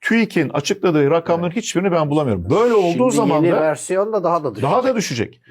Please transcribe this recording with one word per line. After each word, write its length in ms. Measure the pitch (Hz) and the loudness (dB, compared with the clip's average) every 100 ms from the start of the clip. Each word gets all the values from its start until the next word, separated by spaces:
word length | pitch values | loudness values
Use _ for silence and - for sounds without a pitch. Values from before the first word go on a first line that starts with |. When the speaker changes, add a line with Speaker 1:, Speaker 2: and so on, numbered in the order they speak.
Speaker 1:
tuik'in 480 | - 226 220 180 143 | -2 0 2 0 -2
açıkladığı 600 | 151 - 196 190 156 139 | -2 -4 -2 0 2 2
rakamların 400 | 165 165 170 175 | 2 0 -2 -2
Speaker 2:
Evet. 120 | 180 | -4
Speaker 1:
hiçbirini 280 | - 170 190 | -4 -2 0
ben 180 | 170 151 | 0 0
bulamıyorum. 400 | 151 139 98 87 | 0 0 -2 0
Böyle 240 | 175 240 | 0 2
olduğu 240 | 226 175 170 | 2 2 2
Speaker 2:
Şimdi 180 | 254 - | 0 2
Speaker 1:
zaman 280 | 139 156 | 2 2
Speaker 2:
yeni 80 | 170 | 2
Speaker 1:
da 100 | 160 | 2
Speaker 2:
versiyon 520 | 156 147 - 185 208 | 0 -2 -2 -2 0
da 100 | 214 | 0
daha 200 | 170 170 | 0 0
da 80 | 147 101 | -2 -4
düşecek. 160 | 131 | 0
Speaker 1:
daha 120 | 208 | 0
da 120 | 254 233 | 0 -2
düşecek. 460 | - 123 95 - - | -2 -4 -6 -8 -20